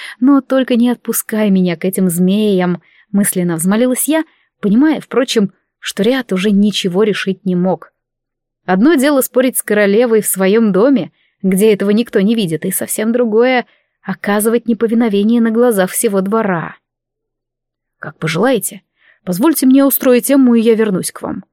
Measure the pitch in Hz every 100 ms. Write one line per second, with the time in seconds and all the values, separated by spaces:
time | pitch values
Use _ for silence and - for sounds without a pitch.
0 | - - 262 277 - 262 254 240 240 240
1 | - 226 - 214 214 190 180 165 185 185
2 | 185 170 180 202 214 190 180 175 _ _
3 | _ 202 202 190 175 160 180 214 254 247
4 | - 311 320 _ _ _ 208 214 311 233
5 | - 233 269 226 196 _ _ _ - -
6 | 202 262 247 185 202 196 208 196 190 175
7 | 214 185 - 190 185 180 180 170 - _
8 | _ _ _ _ _ _ - 185 262 330
9 | 277 285 - 247 262 - - 208 202 208
10 | 247 220 202 185 190 214 220 185 247 262
11 | 156 _ _ _ 190 185 220 196 202 208
12 | 240 220 190 233 185 156 185 - 220 -
13 | 220 240 240 214 247 254 226 _ _ _
14 | - 190 - 208 214 233 233 233 233 233
15 | 233 202 208 240 226 220 247 202 185 -
16 | 226 196 190 226 208 175 160 - _ _
17 | _ _ _ _ _ _ _ _ _ _
18 | - - 156 160 240 240 - 214 _ _
19 | _ _ - 180 302 294 262 269 277 -
20 | 262 247 - 277 254 233 226 220 214 180
21 | 156 - - 123 -